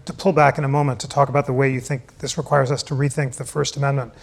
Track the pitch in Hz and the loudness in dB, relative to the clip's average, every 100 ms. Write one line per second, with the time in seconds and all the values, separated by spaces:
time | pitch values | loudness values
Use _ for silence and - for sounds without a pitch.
0 | - - 196 160 143 143 139 147 143 127 | -14 -2 2 6 6 4 0 2 2 -2
1 | - 143 135 135 139 131 135 131 - 135 | -4 0 2 2 0 2 2 0 -4 -8
2 | - - 135 - 131 147 131 139 - 135 | -8 -12 -8 -6 0 2 2 0 -4 -2
3 | 143 151 139 - 123 147 139 143 143 139 | 0 0 -4 -6 -8 -4 -4 -2 0 0
4 | 117 - | -4 -10